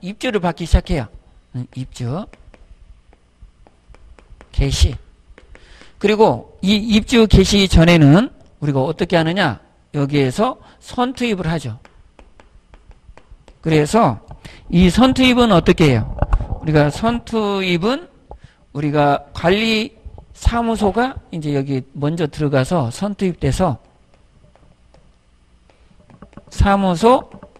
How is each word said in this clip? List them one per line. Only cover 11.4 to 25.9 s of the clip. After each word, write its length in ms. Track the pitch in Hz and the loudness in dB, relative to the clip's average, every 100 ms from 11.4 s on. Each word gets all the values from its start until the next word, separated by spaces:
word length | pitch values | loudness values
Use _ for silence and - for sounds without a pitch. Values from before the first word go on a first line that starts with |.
| 160 | -4
하죠. 280 | 165 127 113 - _ _ _ - - _ - _ - - - - - _ - - _ | -6 -8 -14 -20 _ _ _ -20 -20 _ -20 _ -20 -20 -20 -20 -20 _ -20 -20 _
그래서 580 | 160 156 147 220 185 104 - - - - - | -2 0 2 2 2 -2 -12 -20 -20 -20 -2
이 220 | 170 180 | 2 4
선투입은 640 | 180 262 254 254 247 240 | 4 2 4 2 2 4
어떻게 380 | 175 - 175 151 | 2 2 2 2
해요? 260 | 117 - - - - - - | 2 -2 -6 -2 -2 -2 -8
우리가 280 | 156 151 147 | 0 2 2
선투입은 1160 | - 226 240 - 226 208 196 185 175 202 277 349 _ _ - - _ _ | 0 -4 -4 -6 -4 -2 -4 -2 -2 -2 -4 -10 _ _ -20 -20 _ _
우리가 540 | 143 147 147 143 139 - | -8 -4 0 0 -2 -6
관리 640 | - 165 202 226 220 233 - - - - | -4 0 0 0 -2 -4 -12 -20 -20 -20
사무소가 840 | - - 233 233 220 208 196 254 - - | -6 -4 -2 -4 -2 -2 -2 -4 -6 -14
이제 240 | 170 147 | -10 -4
여기 280 | 143 139 131 127 | -4 -4 -6 -8
먼저 340 | 147 143 170 151 | -6 -6 -4 -6
들어가서 640 | - 147 139 127 180 117 | -4 -2 -2 0 -2 -4
선투입돼서 880 | - 202 202 190 165 139 131 180 113 _ _ _ _ _ _ _ _ _ _ _ _ _ _ _ _ _ _ _ _ _ | -6 -8 -4 -6 -2 -4 -2 -2 -4 _ _ _ _ _ _ _ _ _ _ _ _ _ _ _ _ _ _ _ _ _